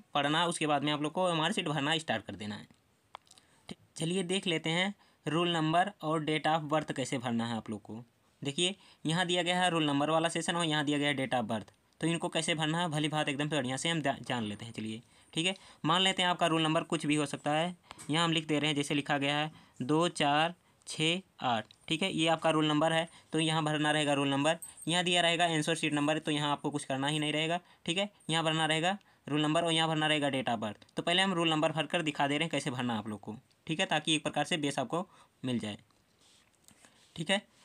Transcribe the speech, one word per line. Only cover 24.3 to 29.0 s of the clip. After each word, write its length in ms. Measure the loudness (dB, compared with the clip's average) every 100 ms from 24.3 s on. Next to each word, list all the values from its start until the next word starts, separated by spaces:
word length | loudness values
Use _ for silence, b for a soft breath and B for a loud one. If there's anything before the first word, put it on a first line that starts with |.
| 2 2 0 -4 B -2
यहाँ 160 | 0
दिया 180 | 2 2
रहेगा 240 | 2 4 2
आंसर 280 | 2 0 0
शीट 180 | 0
नंबर, 260 | 0 0 0
तो 120 | 0
यहाँ 200 | 0 0
आपको 180 | -2 -2
कुछ 140 | -4 -4
करना 220 | -2 0
ही 120 | 0
नहीं 140 | 0
रहेगा। 260 | 0 0 -2 -6 b -4
ठीक 120 | -2
है, 120 | -4 b b
यहाँ 140 | 0
भरना 220 | 0 2 2
रहेगा 320 | 2 0 -2